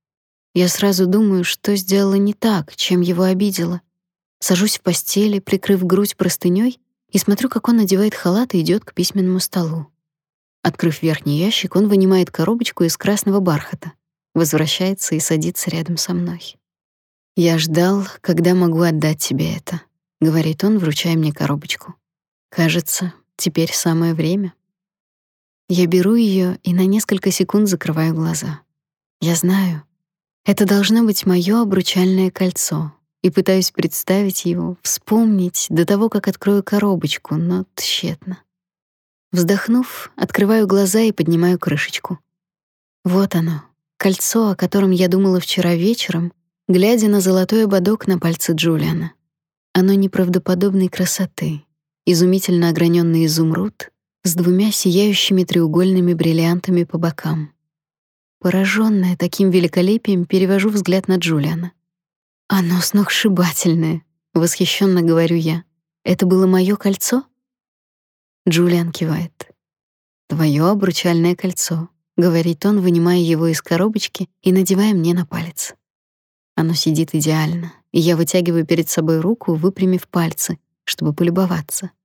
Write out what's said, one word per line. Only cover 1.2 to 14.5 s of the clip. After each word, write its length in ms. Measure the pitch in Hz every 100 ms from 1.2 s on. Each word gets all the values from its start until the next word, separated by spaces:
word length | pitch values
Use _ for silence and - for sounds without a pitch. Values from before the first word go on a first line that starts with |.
| 208 190
что 320 | 175 - - 202
сделала 400 | 185 196 196 196
не 180 | 202
так, 420 | - 226 190 147 -
чем 260 | - 180
его 220 | 175 175
обидела. 580 | 185 185 202 190 170 175 - _ _ _ _ -
Сажусь 380 | - 180 208 -
в 40 |
постели, 580 | 185 170 - 196 214 202
прикрыв 440 | - 190 - 196
грудь 320 | 180 185 202 -
простынёй, 640 | 180 - 175 185 247 - _ _ _
и 80 | 190
смотрю, 320 | - 202 262
как 180 | 226 -
он 100 | 233
надевает 360 | 190 190 208
халат 400 | - 175 202 247
и 80 | 180
идёт 240 | 160 202 -
к 80 |
письменному 460 | - 180 202 185 185
столу. 480 | - 185 165 160 147 _ _ _ _ _ _ _
Открыв 400 | - - 165 147
верхний 360 | 160 151 147 147
ящик, 360 | 196 - 190 185
он 140 | 208
вынимает 420 | 196 190 185 170
коробочку 540 | - 165 233 233 - 170
из 100 | -
красного 460 | 196 208 202 202
бархата, 500 | 180 151 - - 165 - _ _ _
возвращается 800 | 160 160